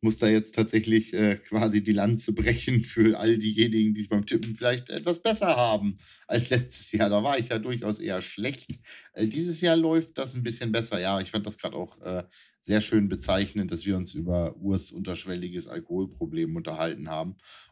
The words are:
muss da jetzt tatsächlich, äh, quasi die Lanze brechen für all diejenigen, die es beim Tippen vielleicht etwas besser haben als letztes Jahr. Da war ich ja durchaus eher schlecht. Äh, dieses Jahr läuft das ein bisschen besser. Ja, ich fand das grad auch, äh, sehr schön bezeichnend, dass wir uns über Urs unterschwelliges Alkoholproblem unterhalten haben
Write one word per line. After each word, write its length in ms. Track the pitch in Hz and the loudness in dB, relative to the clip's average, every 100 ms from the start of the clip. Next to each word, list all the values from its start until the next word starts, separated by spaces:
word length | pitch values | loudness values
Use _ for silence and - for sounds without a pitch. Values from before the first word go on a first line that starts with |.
muss 140 | 110 110 | 0 2
da 100 | 110 | 4
jetzt 260 | 110 107 - | 4 2 0
tatsächlich, 560 | 110 110 110 110 110 | 2 2 4 2 2
äh, 240 | - 107 101 | 2 2 2
quasi 480 | - 107 110 107 | -2 0 2 2
die 80 | 101 | 2
Lanze 400 | 101 101 117 - | 2 4 2 0
brechen 520 | 107 120 123 - 127 | 0 2 0 2 0
für 340 | - - 110 107 | 0 4 4 4
all 180 | 110 113 | 4 4
diejenigen, 540 | 107 107 113 110 107 | 2 2 2 4 2
die 60 | 107 | 0
es 80 | 101 | 0
beim 160 | 107 104 | 0 2
Tippen 300 | 113 120 113 | -2 -2 -2
vielleicht 320 | 120 123 123 | 0 0 -4
etwas 320 | - - 170 | -6 -2 0
besser 320 | 220 214 196 139 | 2 2 2 2
haben 380 | 120 107 101 98 - - _ | 2 2 0 -4 -12 -20 _
als 220 | 117 120 | -2 2
letztes 400 | 127 - - - | 0 2 2 2
Jahr. 180 | 104 104 | 2 2
Da 120 | 104 | 2
war 160 | 117 139 | 2 0
ich 120 | 117 | -2
ja 80 | 113 | -4
durchaus 420 | 117 123 104 104 | -4 -4 -4 -4
eher 220 | 101 92 | -4 -4
schlecht. 580 | 95 - 117 139 - - - - - | -6 -6 -6 -4 -8 -12 -14 -20 -20
Äh, 160 | - 110 | -4 -2
dieses 320 | 120 175 160 | 0 -2 0
Jahr 160 | 175 165 | 4 4
läuft 400 | 160 165 160 - | 4 2 0 -6
das 160 | 135 | -6
ein 80 | 127 | -4
bisschen 300 | 123 - 117 | -4 -4 0
besser. 260 | 110 113 101 | 0 0 -2
Ja, 220 | 90 98 | 0 0
ich 100 | 92 | -2
fand 160 | 110 101 | -6 -6
das 120 | - | -8
grad 160 | 90 | -8
auch, 260 | - 87 - | -8 -10 -12
äh, 240 | 90 92 90 - - _ | -8 -8 -8 -18 -20 _
sehr 180 | - 104 | 0 2
schön 260 | 107 110 101 | 4 4 2
bezeichnend, 640 | 95 - 95 98 104 92 | 0 0 2 0 -2 -4
dass 140 | 85 98 | -4 -2
wir 100 | 95 | -2
uns 160 | 90 | -2
über 420 | - 85 87 82 - | -6 -2 0 -2 -4
Urs 360 | 95 95 - | -2 -2 -2
unterschwelliges 760 | - 95 87 95 90 90 87 - | -8 -6 -6 -6 -6 -6 -8 -10
Alkoholproblem 880 | 82 82 87 95 - 82 80 82 82 | -12 -6 -4 -4 -6 -8 -4 -4 -4
unterhalten 520 | 82 80 82 78 78 | -8 -4 -4 -4 -8
haben 280 | 78 85 95 - - - | -6 -6 -10 -18 -18 -20